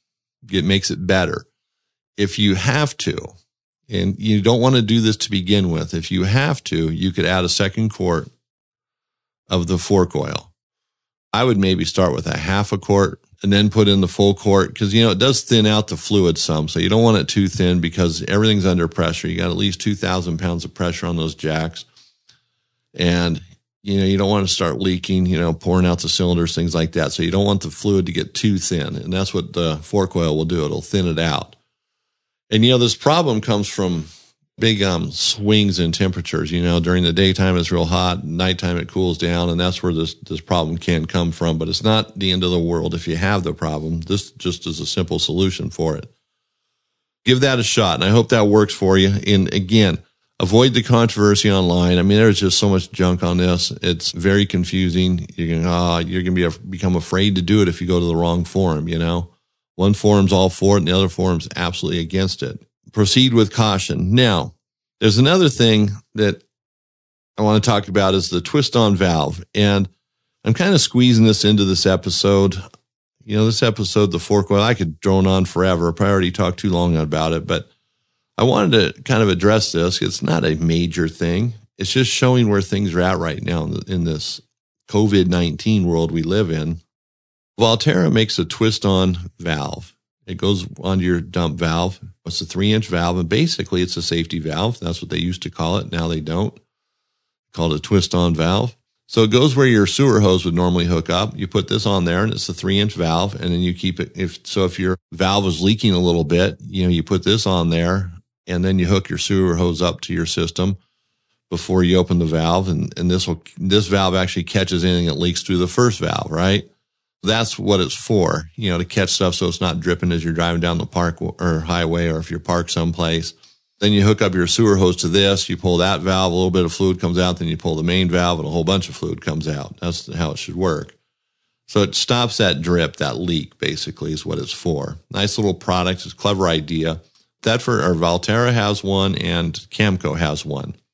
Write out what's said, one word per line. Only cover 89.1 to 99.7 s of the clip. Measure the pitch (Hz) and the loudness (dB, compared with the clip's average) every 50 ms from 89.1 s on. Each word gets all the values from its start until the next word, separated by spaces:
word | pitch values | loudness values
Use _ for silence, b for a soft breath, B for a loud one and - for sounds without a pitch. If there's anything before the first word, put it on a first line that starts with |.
| 90 87 87 87 _ | 0 -4 -8 -14 _
valve. | - 85 85 78 76 69 71 - - - - _ _ _ _ _ _ _ | -8 -6 -4 -4 -4 -4 -8 -8 -12 -14 -20 _ _ _ _ _ _ _
It | - 92 | -14 -8
goes | 87 92 98 101 92 87 - - - | -4 -2 -2 -2 -2 -4 -8 -12 -8
onto | 87 92 95 95 87 | -4 -2 0 0 2
your | 90 87 87 | 0 0 0
dump | 80 87 - 90 85 82 73 - | -2 -4 -4 -2 -2 -2 -2 -2
valve. | 85 80 82 85 90 95 92 - - - - _ - | -2 -2 0 0 -2 -4 -4 -8 -16 -20 -20 _ -14
It's | 90 90 - | -10 -10 -8
a | - | -8
three-inch | 80 - 90 98 107 107 110 110 | -8 -4 -2 0 0 0 0 -2
valve, | - 90 85 85 87 87 | -2 -2 -2 0 0 0
and | 92 87 | -2 -2
basically | 82 - - 165 165 - - - - 98 90 | 0 0 0 0 0 -2 -4 -6 -4 -2 -2
it's | 90 90 - | -2 -2 -4
a | - | -6
safety | 82 - 85 85 82 - - 85 | -4 -4 -2 -4 -4 -4 -6 -8
valve. | 78 80 76 80 98 117 120 - | -6 -6 -4 -2 -2 -2 -4 -4
That's | - 85 87 - | -6 -6 -6 -6
what | - - | -8 -8
they | 90 | -6
used | 87 85 90 90 90 | -4 -4 -4 -4 -6
to | - 87 | -8 -12
call | - - 82 82 92 | -8 -4 -2 -2 -2
it. | 98 - - | -2 -4 -4
Now | 90 85 85 | -6 -4 -4
they | 82 85 80 | -2 -4 -4
don't. | 76 78 80 90 107 - - - _ _ _ _ _ _ _ _ _ _ _ _ _ _ _ _ _ _ | -4 -4 -4 -2 -2 -4 -6 -10 _ _ _ _ _ _ _ _ _ _ _ _ _ _ _ _ _ _
Called | - - 82 82 76 | -6 -4 -2 -2 -2
a | 78 | -4
twist-on | - - 104 98 90 - - 90 87 87 82 | -2 0 0 0 0 0 0 0 2 2 2
valve. | 78 80 85 92 104 120 123 - _ _ _ _ _ _ | 0 0 0 0 0 -2 -4 -6 _ _ _ _ _ _
So | - - 117 113 | -4 0 2 2
it | 110 | 4
goes | 110 123 135 151 123 | 4 4 4 4 4
where | 139 139 | 4 4
your | 127 | 4